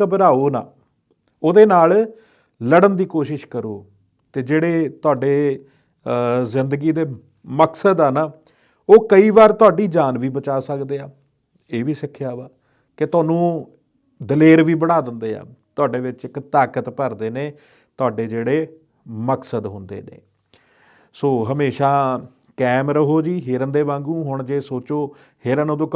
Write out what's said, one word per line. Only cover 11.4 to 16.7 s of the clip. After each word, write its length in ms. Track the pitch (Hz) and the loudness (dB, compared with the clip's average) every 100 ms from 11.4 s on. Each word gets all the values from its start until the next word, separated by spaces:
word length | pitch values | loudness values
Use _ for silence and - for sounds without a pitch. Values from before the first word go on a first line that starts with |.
| _ _ _ | _ _ _
ਇਹ 140 | 117 | -6
ਵੀ 100 | 131 | -4
ਸਿੱਖਿਆ 400 | 147 139 - 135 | -6 -8 -10 -10
ਵਾ 160 | 123 131 _ _ _ _ - | -10 -14 _ _ _ _ -6
ਕਿ 100 | 151 | -2
ਤੁਹਾਨੂੰ 640 | - 156 170 175 165 - _ _ _ _ - | 0 0 0 0 -2 -10 _ _ _ _ -12
ਦਲੇਰ 400 | 110 143 160 160 | -2 4 6 6
ਵੀ 120 | 160 | 4
ਬਣਾ 260 | 160 165 170 | 0 0 0
ਦਿੰਦੇ 340 | 123 117 113 | -2 -8 -8
ਆ, 100 | 101 98 127 _ - | -10 -12 -20 _ -4
ਤੁਹਾਡੇ 240 | 139 127 | -2 -2
ਵਿੱਚ 240 | 127 123 | -6 -10
ਇੱਕ 140 | 127 143 | -14 -14
ਤਾਕਤ 520 | - 147 123 | -4 0 0